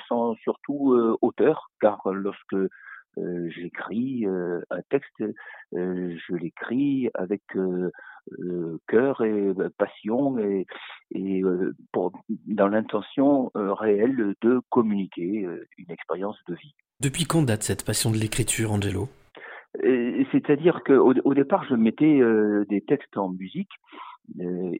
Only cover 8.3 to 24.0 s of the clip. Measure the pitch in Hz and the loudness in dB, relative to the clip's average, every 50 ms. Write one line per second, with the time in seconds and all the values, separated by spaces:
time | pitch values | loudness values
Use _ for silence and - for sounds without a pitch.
8.3 | - - - 90 87 87 85 82 80 78 - - - 110 127 139 135 - 117 110 | -14 -10 -8 -6 -6 -4 -6 -6 -8 -10 -6 2 4 4 4 4 0 0 0 0
9.3 | 107 104 101 98 92 92 90 87 78 _ 104 - - - - 107 113 123 143 139 | 0 2 2 2 2 2 2 0 0 _ -4 -4 -4 -8 -4 -2 0 0 0 0
10.3 | 135 120 107 101 98 95 90 - - - - - - - _ _ - - 95 98 | 0 0 0 0 0 0 -2 -4 -10 -16 -16 -18 -18 -20 _ _ -8 -6 -4 -2
11.3 | 98 95 92 95 90 90 95 - - - - _ - 110 90 90 - - - _ | 0 2 2 2 2 2 0 -2 -4 -8 -14 _ -4 -2 -2 -2 -4 -8 -8 _
12.3 | 113 - - - 104 101 98 101 101 110 110 - - 107 101 - - - 135 143 | -8 -8 -6 -6 0 2 2 2 2 0 -2 -2 -4 -6 -6 -4 -2 2 2 4
13.3 | 143 135 127 110 - 101 104 95 98 95 107 110 104 101 107 123 135 127 110 101 | 4 2 0 -2 -4 -4 -2 -2 -2 0 0 0 2 2 2 2 2 0 0 -2
14.3 | 98 - - 113 127 127 120 - - 123 117 113 104 101 95 85 - - 85 87 | -2 2 2 4 4 4 2 0 2 2 2 2 2 0 -2 -4 -6 -6 -4 -4
15.3 | 101 107 98 87 85 82 85 - _ - 92 87 85 80 - - 82 87 95 101 | -2 -4 -4 -6 -8 -10 -12 -16 _ -20 -16 -14 -14 -14 -6 -6 -6 -4 -4 -8
16.3 | 107 - _ - - - - 151 _ _ _ _ _ _ - 139 135 - 170 - | -8 -10 _ -12 -12 -12 -12 -20 _ _ _ _ _ _ -6 -4 -2 -4 -4 0
17.3 | - 165 156 123 107 104 - - 98 - - - 107 - - 117 113 110 110 107 | 2 2 2 2 0 0 0 -4 -4 -4 -4 -4 -2 0 0 0 0 0 0 -2
18.3 | - - 110 - - - 113 107 107 104 101 101 98 95 - 131 - _ _ _ | 0 -2 -2 -2 0 -2 0 0 0 0 0 0 -2 -4 -4 -6 -10 _ _ _
19.3 | _ - - - - - - _ _ - - - 131 123 120 123 - 120 135 - | _ -20 -18 -18 -18 -20 -20 _ _ -2 2 2 2 2 0 -2 0 0 -2 2
20.3 | - 143 127 - 147 139 156 175 156 - - - 139 127 87 120 131 123 - 139 | 2 0 2 4 2 4 4 2 2 2 2 4 6 8 8 8 6 4 4 2
21.3 | 139 139 139 - 202 190 160 - 135 117 110 113 107 - 151 156 156 139 127 117 | 2 2 2 2 2 0 0 0 2 4 4 2 4 4 4 4 6 6 6 6
22.3 | 113 110 107 104 104 101 101 98 101 101 - - 147 139 - - - 107 98 92 | 6 4 4 4 2 2 0 2 0 -2 0 0 0 -2 -2 -6 -4 -4 -4 -4
23.3 | 92 92 95 92 - 160 202 - - - _ _ - - | -4 -6 -10 -10 -8 -8 -10 -10 -12 -20 _ _ -20 -20